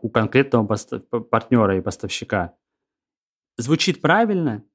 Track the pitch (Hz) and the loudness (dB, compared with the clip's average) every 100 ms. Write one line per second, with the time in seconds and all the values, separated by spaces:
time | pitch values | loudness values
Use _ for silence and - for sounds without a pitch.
0 | 113 117 107 131 135 120 104 104 - - | -4 -2 2 2 2 0 0 -4 -6 -12
1 | - 117 - 113 - 120 101 95 98 - | -8 -8 -2 -2 2 2 4 0 -4 -8
2 | 101 - - 101 85 - _ _ _ _ | -8 -10 -4 -4 -4 -10 _ _ _ _
3 | _ _ _ _ _ - 120 156 - 147 | _ _ _ _ _ -8 -2 0 0 0
4 | 151 196 226 190 151 104 - | 2 2 2 0 -2 -4 -10